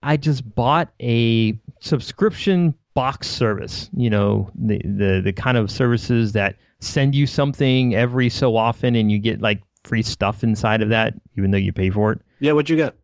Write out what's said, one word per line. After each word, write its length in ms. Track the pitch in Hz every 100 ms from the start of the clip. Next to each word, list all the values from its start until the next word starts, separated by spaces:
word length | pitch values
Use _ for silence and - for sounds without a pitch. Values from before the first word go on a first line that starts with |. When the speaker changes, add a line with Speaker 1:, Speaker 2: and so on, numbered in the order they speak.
| 143
Speaker 1:
I 120 | 151
just 360 | 147 139 120
bought 380 | - 120 156 170 _
a 560 | 120 117 113 113 110 110 - -
subscription 960 | - 143 - - 214 - - 185 175 143 _
box 320 | - 127 135 -
service, 640 | - 117 101 - - - -
you 140 | 120
know, 420 | 104 101 104 98
the, 280 | - 110 101
the, 380 | - 101 101 95
the 80 | 95
kind 240 | 95 131 123
of 160 | 104
services 640 | - 127 120 - 117 110
that 240 | 107 98 - _ _
send 340 | - - 139 139
you 100 | 139
something 720 | - 143 135 135 127 127 104
every 320 | 120 123 123
so 300 | - 131 113
often 400 | 113 113 127 117
and 120 | 107
you 80 | 104
get, 220 | 110 104
like, 240 | 110 104 - _ -
free 160 | 113
stuff 420 | 113 - 101 101
inside 380 | 117 107 113 110
of 80 | 107
that, 240 | 113 110 - _ -
even 140 | 98
though 60 | 98
you 140 | 95
pay 180 | 95 95
for 220 | 101 107
it. 80 | 110 _ _
Speaker 2:
Yeah, 100 | 143
what 160 | 151 147
you 80 | 160
got? 200 | 151 -